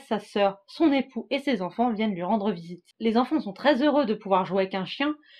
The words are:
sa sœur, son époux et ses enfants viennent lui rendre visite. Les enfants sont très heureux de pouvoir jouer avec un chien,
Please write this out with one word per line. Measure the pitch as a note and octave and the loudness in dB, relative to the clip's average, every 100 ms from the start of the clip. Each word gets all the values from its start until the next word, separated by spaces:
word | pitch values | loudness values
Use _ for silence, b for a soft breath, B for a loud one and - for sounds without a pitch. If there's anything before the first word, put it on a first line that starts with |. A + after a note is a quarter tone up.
| - | 0
sa | G#3 | -6
sœur, | - G#3+ G3 G3 - | -4 0 0 0 -10
son | - D#4+ | 2 2
époux | C#4 C4 A#3 - | 2 -2 -8 -4
et | C4+ | -4
ses | C#4+ G#3+ | -2 -2
enfants | F3+ - B3 | -2 -2 -2
viennent | G#3 A3 F3 | 0 -2 -2
lui | |
rendre | F3+ A3 G3+ | -2 0 0
visite. | E3+ E3+ F3 _ - | -4 -8 -16 _ -6
Les | A3+ A3+ | 0 2
enfants | C4 D#4 | 2 -2
sont | G3+ | -4
très | F#3+ C#4 B3+ | -2 2 4
heureux | D4+ C#4 A3+ | 4 2 0
de | G#3 | -2
pouvoir | F#3+ F#3+ F3+ | 0 0 2
jouer | F#3+ | 0
avec | F#3+ F#3+ | 0 -2
un | F3+ | -6
chien, | - D4 D4+ b | -4 -4 -4 b